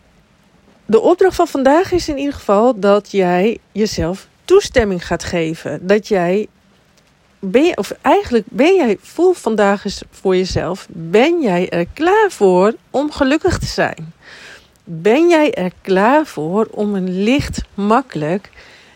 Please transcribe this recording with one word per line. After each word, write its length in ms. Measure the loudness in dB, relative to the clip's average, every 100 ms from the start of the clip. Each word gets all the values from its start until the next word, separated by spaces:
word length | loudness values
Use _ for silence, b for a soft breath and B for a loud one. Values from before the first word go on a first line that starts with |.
| _ _ _ _ _ _ _ _ 0
De 140 | 2
opdracht 360 | 4 4 2 2
van 120 | -2
vandaag 440 | 0 2 2 2
is 180 | -2 -4
in 80 | -6
ieder 160 | -6
geval 460 | -6 0 2 2 2
dat 320 | 2 2 0
jij 460 | -2 0 2 0 -2 _
jezelf 560 | -4 -4 -2 -4 -6 -12 _ 2
toestemming 600 | 2 4 0 0 -2 -6
gaat 160 | -8
geven. 640 | -4 -4 -4 -6 -10 -6 0
Dat 200 | 0 0
jij, 400 | -2 0 -2 -4 _ _ _ _ _ _ _ _ _
ben 240 | 0 2
je, 140 | 2 0
of 160 | -6 -4
eigenlijk 440 | 0 2 2 -2 -2
ben 260 | 0 2 4
jij, 220 | 2 -2
voel 320 | -6 0 0
vandaag 520 | 0 -2 0 0 0 -4
eens 160 | -12 -14
voor 240 | -8 -2 0
jezelf, 520 | -2 -4 -6 -8 -12
ben 520 | -14 -2 2 2 2
jij 280 | 0 0 -2
er 160 | -4 -6
klaar 380 | -4 0 2 0
voor 440 | 2 2 4 2 0 _
om 220 | -4 -4
gelukkig 480 | -2 0 0 0 -2
te 60 | -4
zijn? 480 | -4 -4 -6 -14 -18 B B B B B B
Ben 460 | -14 -4 0 2 4
jij 240 | 4 2
er 180 | 0 -6 -6
klaar 440 | -2 2 4 2 0
voor 420 | -4 -4 -2 -2
om 240 | -4 -4 -2
een 280 | -4 -2
licht, 380 | 0 0 -2 -8 -10
makkelijk 760 | -6 0 0 0 -6 -4 -6 -8 B B B B